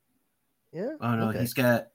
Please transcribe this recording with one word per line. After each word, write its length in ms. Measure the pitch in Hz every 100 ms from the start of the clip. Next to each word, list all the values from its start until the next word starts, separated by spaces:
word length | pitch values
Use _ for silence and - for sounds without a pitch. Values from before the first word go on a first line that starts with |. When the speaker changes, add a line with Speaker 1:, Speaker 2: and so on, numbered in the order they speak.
| _ _ _ _ _ _ _
Speaker 1:
Yeah. 240 | 156 233 311
Speaker 2:
Oh 140 | 117 113
no, 140 | 110
Speaker 1:
Okay. 120 | -
Speaker 2:
he's 120 | 120
got, 360 | - 123 117 -